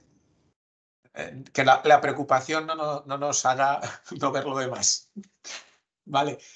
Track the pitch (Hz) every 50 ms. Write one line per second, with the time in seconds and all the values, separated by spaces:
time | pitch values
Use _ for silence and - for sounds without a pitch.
0 | _ _ _ _ _ _ _ _ _ _ _ _ _ _ _ _ _ _ _ _
1 | _ _ - - 73 - - 131 131 - - - 135 131 131 - - 156 147 139
2 | - 139 135 139 143 139 135 131 131 156 156 160 156 160 160 160 151 151 147 143
3 | 139 139 139 143 143 147 139 - - 131 131 123 139 139 139 151 - 117 - -
4 | - - - - - 139 135 139 135 147 135 135 131 131 127 - 202 - - -
5 | - _ _ 202 196 - _ _ - - - - - _ _ _ _ _ _ _
6 | _ - 143 135 147 147 139 - - - -